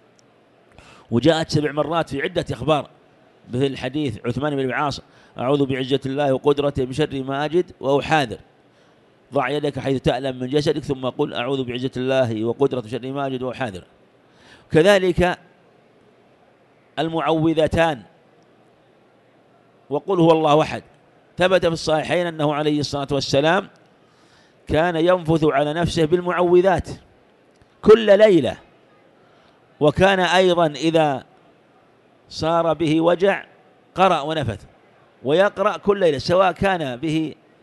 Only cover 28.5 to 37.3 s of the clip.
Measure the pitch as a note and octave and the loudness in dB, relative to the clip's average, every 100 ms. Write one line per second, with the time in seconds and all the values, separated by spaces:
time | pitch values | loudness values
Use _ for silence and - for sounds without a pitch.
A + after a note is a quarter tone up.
28.5 | - - _ _ _ _ _ _ _ _ | -6 -14 _ _ _ _ _ _ _ _
29.5 | _ _ - D3 D3+ G3 F#3+ F3 F#3 F#3 | _ _ -2 0 4 4 4 2 4 4
30.5 | E3+ E3 C#3+ D#3+ D#3+ D3+ C3 - _ _ | 2 0 0 0 2 2 -2 -10 _ _
31.5 | _ _ _ _ _ _ _ - - D#3+ | _ _ _ _ _ _ _ -20 -6 -2
32.5 | E3+ E3 D3+ D#3+ D#3+ E3 E3+ G3 F3 - | 0 0 0 0 2 2 2 2 0 -6
33.5 | _ _ _ _ - F#3+ D#3+ C#3+ D#3+ A2+ | _ _ _ _ 0 2 2 -2 -4 -4
34.5 | G2 - _ _ _ _ _ A#2+ D#3+ G3+ | -8 -14 _ _ _ _ _ 0 2 2
35.5 | F#3+ G3+ E3 G3 G3+ F3 C3+ - F3+ F#3+ | 0 -4 -2 0 2 2 0 0 2 2
36.5 | E3 G3 F3+ C#3 A#2+ D#3 D#3 D#3 | 0 -2 -2 -6 -6 -4 -2 -4